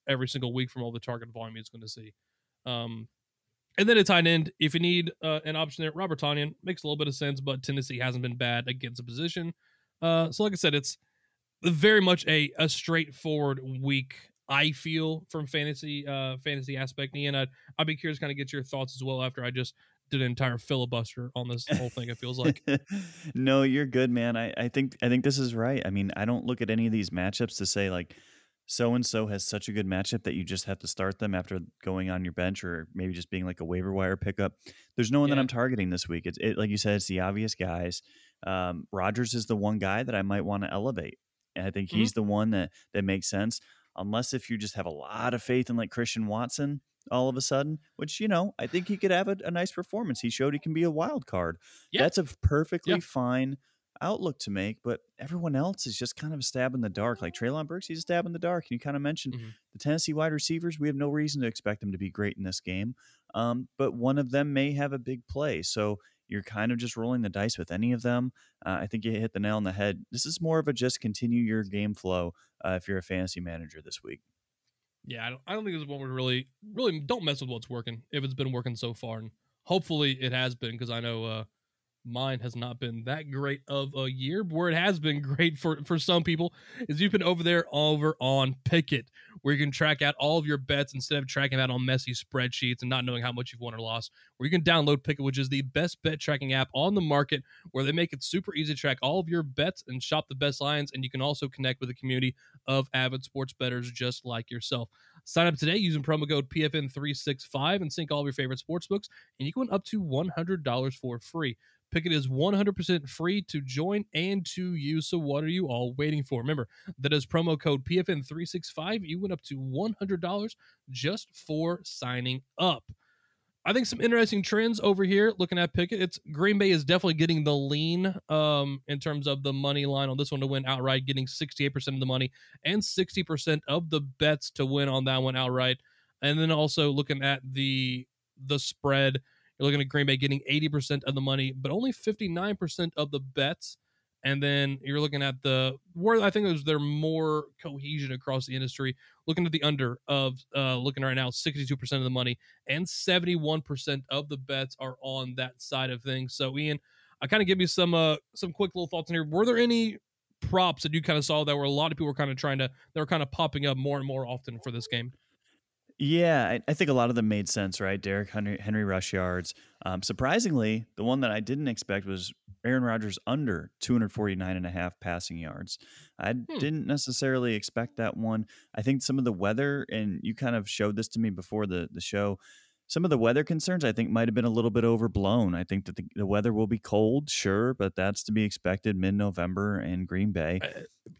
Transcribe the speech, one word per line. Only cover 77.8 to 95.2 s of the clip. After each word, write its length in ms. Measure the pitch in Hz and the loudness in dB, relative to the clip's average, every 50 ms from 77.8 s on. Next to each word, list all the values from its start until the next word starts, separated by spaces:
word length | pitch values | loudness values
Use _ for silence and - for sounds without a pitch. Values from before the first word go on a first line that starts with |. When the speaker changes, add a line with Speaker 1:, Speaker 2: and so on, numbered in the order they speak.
| 113 120 117 113 - _ | -6 -6 -8 -10 -8 _
Speaker 1:
if 140 | - 147 135 | -4 -4 -2
it's 100 | 135 127 | -2 -2
been 160 | 127 135 131 | -2 -2 -2
working 240 | 127 123 120 123 120 | -2 -2 -2 -4 -4
so 180 | 113 - 117 113 | -4 -4 -6 -6
far. 260 | - - 117 113 110 | -6 -8 -8 -8 -8
And 100 | 110 110 - _ _ _ _ _ _ | -10 -12 -16 _ _ _ _ _ _
hopefully 560 | - 175 190 - - 165 151 147 139 135 131 | 0 0 0 0 0 0 2 4 2 2 2
it 120 | 131 127 123 | 0 0 0
has 240 | 127 127 127 123 | 0 0 0 -2
been, 200 | - 123 113 113 | -4 -6 -6 -6
'cause 140 | 117 123 117 | -6 -6 -4
I 80 | 117 117 | -4 -4
know, 260 | 117 117 117 113 113 | -4 -4 -4 -4 -4
uh, 200 | 113 110 110 110 - _ _ _ _ _ _ _ _ _ _ - 117 | -4 -4 -6 -8 -10 _ _ _ _ _ _ _ _ _ _ -12 -8
mine 300 | 117 123 131 135 131 123 | -4 -2 -2 -2 -2 -2
has 160 | 101 123 110 | -4 -6 -6
not 240 | 120 117 123 135 127 | -6 -6 -8 -6 -6
been 240 | 131 120 113 117 113 | -6 -6 -6 -6 -6
that 300 | 123 143 156 156 143 135 | -6 -6 -6 -6 -6 -6
great 300 | 139 143 139 139 139 - | -4 -2 -2 -2 -4 -4
of 260 | - 139 139 139 139 139 | -4 -4 -2 -2 -4 -4
a 120 | 135 131 131 | -4 -4 -4
year, 360 | 127 131 131 135 170 202 214 | -4 -4 -4 -2 -2 -2 -2
but 100 | 175 156 | -2 0
where 140 | 160 175 175 | 0 2 2
it 80 | 160 | 4
has 240 | 165 180 208 190 160 | 4 4 4 2 2
been 200 | 147 156 147 143 143 | 2 0 0 0 0
<laughs> 0 | |
great 360 | 135 139 135 175 170 156 - | 0 2 4 4 4 2 2
for, 240 | - 170 156 147 151 | 0 0 0 0 0
for 140 | - 175 160 | 0 0 0
some 240 | - - 180 170 160 | 2 4 4 4 4
people 320 | 180 165 156 170 175 - - - - - - 247 - | 2 2 0 0 -2 -4 -8 -20 -18 -12 -8 -4 -2
is 120 | 147 147 | 0 2
you've 100 | 196 202 | 4 4
been 100 | 220 202 | 4 4
over 220 | 175 175 180 170 165 | 4 4 2 4 4
there, 220 | 170 175 170 165 - 143 | 4 4 4 4 2 2
over 420 | 147 151 151 151 151 147 156 156 - | 2 4 4 4 4 4 2 2 2
on 340 | 127 131 135 135 131 131 131 - - | 2 4 4 4 4 2 0 -2 0
Pickett, 460 | - 170 165 - - 143 120 113 - _ - - - - - - | 4 4 4 4 4 0 -2 -2 -6 _ -20 -20 -20 -14 -4 0
where 100 | 139 147 | 2 2
you 60 | 139 | 4
can 140 | 147 143 135 | 2 2 2
track 300 | - 160 151 151 131 147 | 2 2 2 4 4 2
out 120 | 143 147 - | 2 2 2
all 180 | 139 147 160 165 | 2 2 2 2
of 80 | 151 | 2
your 100 | 151 147 | 2 0
bets 380 | 139 131 131 143 143 143 - - | 0 0 0 0 0 0 -2 -4
instead 240 | 131 127 - 147 143 | -6 -4 -2 -2 -2
of 80 | 135 | -2
tracking 320 | 131 - 139 139 135 135 131 | -2 -2 0 0 2 2 2
out 100 | 131 127 | 2 2
on 160 | 127 127 127 | 0 0 0
messy 280 | 127 127 127 - 127 120 | 2 0 0 0 -4 -6
spreadsheets 680 | - - - - 131 123 123 120 - 131 123 123 - | -8 -8 -4 -2 -2 -2 -2 -2 -2 -2 -2 -2 -2
and 80 | 127 123 | -2 -2
not 160 | 131 127 123 | -2 -2 -2
knowing 200 | 127 123 120 117 | -2 -2 -2 -2
how 80 | 123 120 | -4 -4
much 200 | 120 123 - - | -4 -8 -8 -10
you've 80 | 117 | -12
won 140 | 120 117 113 | -10 -10 -8
or 60 | 113 | -8
lost, 320 | 113 113 113 117 113 - _ _ - _ _ | -6 -6 -6 -6 -6 -8 _ _ -20 _ _
where 120 | - 127 151 | -4 0 2
you 40 | 180 | 2
can 100 | 180 151 | 4 6
download 400 | 170 170 165 147 147 147 135 - | 6 6 6 6 6 4 4 2
Pickett, 220 | 160 147 139 | 0 -2 0